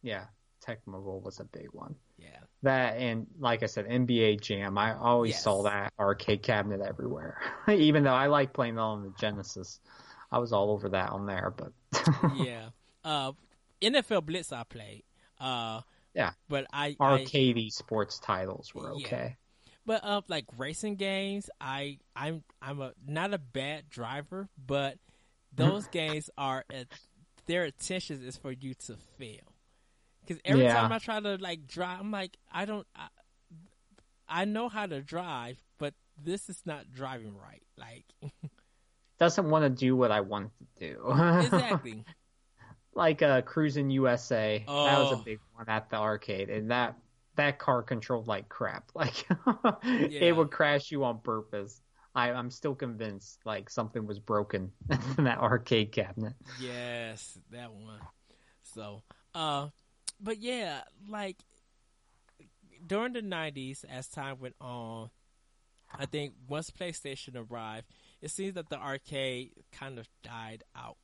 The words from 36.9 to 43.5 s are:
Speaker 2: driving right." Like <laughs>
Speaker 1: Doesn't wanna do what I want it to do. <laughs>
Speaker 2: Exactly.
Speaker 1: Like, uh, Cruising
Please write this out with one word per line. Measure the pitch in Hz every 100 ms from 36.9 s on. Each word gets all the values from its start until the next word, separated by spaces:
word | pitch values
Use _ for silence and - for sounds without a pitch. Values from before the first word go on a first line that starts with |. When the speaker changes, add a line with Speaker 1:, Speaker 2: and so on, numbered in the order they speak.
Speaker 2:
driving | 127 131 131 110 101
right." | - - _ -
Like | 123 117 _ _
<laughs> | 147 - 156 _ _ _ _ _ _ _
Speaker 1:
Doesn't | 170 165 170
wanna | 156 147
do | 127 131 131
what | 123
I | 104
want | 101 104 101 _
it | - _
to | 80
do. | 58 113
<laughs> | 135 170 170 165
Speaker 2:
Exactly. | 185 135 170 127 110 110 - _ _ _ _ - - _
Speaker 1:
Like, | - 165 151
uh, | 151 131
Cruising | 123